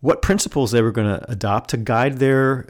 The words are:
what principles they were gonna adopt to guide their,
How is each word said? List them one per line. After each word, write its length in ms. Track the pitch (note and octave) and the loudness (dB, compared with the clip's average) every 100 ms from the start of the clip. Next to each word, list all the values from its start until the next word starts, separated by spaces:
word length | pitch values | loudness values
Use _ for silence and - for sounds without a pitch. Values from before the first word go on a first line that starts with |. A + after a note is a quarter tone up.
what 220 | C3 E3+ | -2 0
principles 480 | - G3+ - D3 A#2+ | 2 0 0 -2 0
they 100 | A#2 | 2
were 100 | A2+ | 2
gonna 320 | A2+ G#2 G2 - | 0 -2 -2 -6
adopt 400 | G#2+ G#2+ G#2 - | -6 -2 -2 -2
to 80 | A#2+ | -6
guide 400 | A2 A#2 C3 C3+ | -2 0 0 2
their, 480 | C3+ C3+ C3+ C3 - | 2 4 2 0 -6